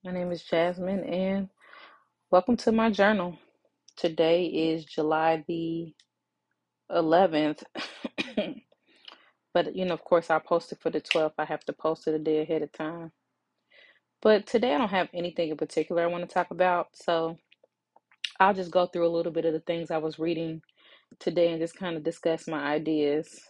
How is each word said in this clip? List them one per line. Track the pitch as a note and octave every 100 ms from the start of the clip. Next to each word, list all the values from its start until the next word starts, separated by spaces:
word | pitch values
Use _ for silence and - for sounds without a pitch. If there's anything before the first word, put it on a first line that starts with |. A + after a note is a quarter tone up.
| F#3
My | F3+
name | F3+
is | E3+
Jasmine, | - E3 F3 F3+ F3+ G3
and | - F3 F#3+ G3 F#3+ _ - - - - _ _ _
welcome | F3+ G#3+ A#3+
to | -
my | A3 A3+
journal. | G3+ G3 G#3+ F3+ D#3+ _ _ _ _ _ -
Today | E3+ D#3+ D#3+ E3+ F3
is | D#3 D#3+ D#3+
July | D#3 - D3+ D#3 D#3+ D#3+ D3+
the | E3+ E3 E3 E3 - _ _ _ _ _ _ _ _ _
eleventh. | E3+ E3 E3+ F#3+ D#3 D3+ D3+ - - - - - - - A3
<coughs> | F#3+ - _ _ _ _ - - _ _ _
But, | F3 -
you | F#3
know, | F#3
of | E3
course, | - E3+ -
I | D#3
posted | - E3+ - -
for | D#3+
the | D#3
twelfth. | - E3+ D#3 -
I | D#3
have | D3+
to | -
post | - D#3+ D#3+ -
it |
a | D#3
day | D#3 D#3
ahead | D#3 D#3+
of | D3
time. | - D#3 E3+ E3 _ _ _ _ _ _ - - _ _ _
But | A3 G#3+ -
today | A3+ B3
I | C#4+
don't | A3
have | F#3+ F3
anything | F3+ F3 E3+ D#3+
in | D3+
particular | D#3 - D#3 E3+
I | E3+
wanna | F3 F3
talk | F3+ F3
about, | F3 F3+ F3 -
so | - - E3 E3 E3+ _ _ _ _ _ _ _ _ - -
I'll | F#3+
just | F#3+ F3
go | F3+ F3+
through | F3 E3+
a | E3+
little | E3+
bit | E3 E3
of |
the | D#3
things | - E3+ D#3+
I | D#3+
was | D#3+ D#3
reading | E3 E3 E3 D#3+ _ _ - - _ -
today | - E3+ E3+
and | E3
just | E3 -
kinda | F#3 D#3+
discuss | D#3 - E3+ E3 -
my | D#3
ideas | C#3+ D3+ D#3 D#3 D3 D3+ E3 -